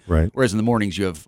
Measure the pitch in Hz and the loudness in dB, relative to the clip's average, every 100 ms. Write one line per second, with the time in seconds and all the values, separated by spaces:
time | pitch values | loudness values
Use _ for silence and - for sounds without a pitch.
0 | - 80 87 - 127 107 113 117 104 85 | -2 0 2 2 0 2 0 0 0 -4
1 | 95 78 | -6 -6